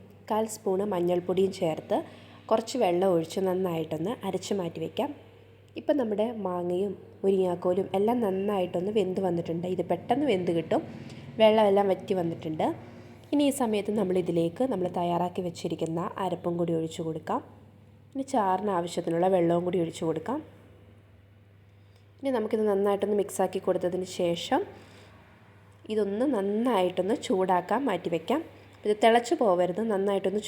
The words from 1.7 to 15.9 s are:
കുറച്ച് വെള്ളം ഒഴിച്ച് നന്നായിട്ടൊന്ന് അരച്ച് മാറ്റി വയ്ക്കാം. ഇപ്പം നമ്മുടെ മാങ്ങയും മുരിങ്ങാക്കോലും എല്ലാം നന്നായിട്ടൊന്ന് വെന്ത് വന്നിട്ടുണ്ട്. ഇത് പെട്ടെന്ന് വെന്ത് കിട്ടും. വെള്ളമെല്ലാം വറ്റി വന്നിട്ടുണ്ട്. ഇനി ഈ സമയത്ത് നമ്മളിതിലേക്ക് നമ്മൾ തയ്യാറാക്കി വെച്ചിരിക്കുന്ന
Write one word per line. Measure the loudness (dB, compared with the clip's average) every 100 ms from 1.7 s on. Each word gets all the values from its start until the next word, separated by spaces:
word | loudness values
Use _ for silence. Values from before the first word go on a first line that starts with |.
| -2 -2 -4 -4 -14 -20 -16 -2
കുറച്ച് | -2 0 0
വെള്ളം | 2 2 2 2
ഒഴിച്ച് | 0 -2 -2
നന്നായിട്ടൊന്ന് | 0 -2 -2 -4 -4 -4 -4 -4
അരച്ച് | -6 -4 -4
മാറ്റി | -4 -6
വയ്ക്കാം. | -8 -4 -6 -6 -18 -20 -20 -20 -18 -12
ഇപ്പം | -2 0
നമ്മുടെ | 0 -2 -2 -2 -4
മാങ്ങയും | -4 -2 -2 -2 -6 -14 -4
മുരിങ്ങാക്കോലും | 0 2 2 0 0 0 0 0
എല്ലാം | 2 2 0
നന്നായിട്ടൊന്ന് | 0 0 0 0 -2 -2 0
വെന്ത് | 0 0 0
വന്നിട്ടുണ്ട്. | 0 -2 -4 -4 -4
ഇത് | -2
പെട്ടെന്ന് | -2 0 0 2
വെന്ത് | 2 2 0
കിട്ടും. | 0 -2 -2 -12 -16 -16 -10 4
വെള്ളമെല്ലാം | 6 8 6 6 4
വറ്റി | 2 0 -2
വന്നിട്ടുണ്ട്. | -2 -4 -6 -2 -2 -2 -10 -18 -20 -20 -2
ഇനി | 2 2
ഈ | 2
സമയത്ത് | 0 0 0 0
നമ്മളിതിലേക്ക് | 2 0 0 2 0 0 -2
നമ്മൾ | 0 -2 0
തയ്യാറാക്കി | 0 0 0 -2 -6
വെച്ചിരിക്കുന്ന | -6 -6 -4 -4